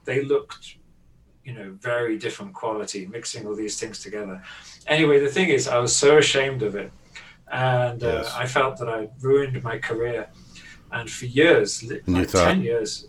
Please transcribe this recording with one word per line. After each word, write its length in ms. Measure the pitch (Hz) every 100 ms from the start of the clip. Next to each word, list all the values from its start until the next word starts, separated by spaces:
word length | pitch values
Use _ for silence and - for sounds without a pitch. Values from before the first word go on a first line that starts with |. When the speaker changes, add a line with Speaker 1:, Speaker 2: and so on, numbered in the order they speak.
| -
Speaker 1:
they 160 | 131
looked, 520 | 139 139 - - - - _ _ _ _ _ _
you 100 | 127
know, 220 | 113 98 95
very 360 | 104 120 117 110
different 340 | 110 - 101
quality, 540 | 95 131 107 95 101 92
mixing 400 | 117 - 120 104
all 80 | 104
these 240 | 107 -
things 200 | 107 98
together. 420 | 101 107 101 92 - - - - -
Anyway, 340 | 156 151 143
the 80 | 139
thing 220 | 185 180
is, 180 | 135 127
I 120 | 120
was 160 | 120 -
so 220 | 143 151
ashamed 420 | 143 139 135 135
of 140 | 107 101
it. 160 | 95 - - - - - -
And, 520 | 127 131 123 123 117
uh, 180 | 120 117
Speaker 2:
Yes. 100 | - 120
Speaker 1:
I 100 | 127
felt 320 | 143 131 -
that 100 | 117
I'd 200 | 113 107 -
ruined 400 | 131 139 135 127
my 160 | 120 110
career. 480 | - 113 120 113 104 - - - - - -
And 180 | 117 113
for 160 | - 123
years, 560 | 131 165 127 104 -
li-, 200 | 117 - -
Speaker 2:
And 100 | 90
you 60 |
Speaker 1:
like, 80 | 87
Speaker 2:
thought, 160 | 92 87
Speaker 1:
ten 120 | 95
years, 460 | 117 - 107 -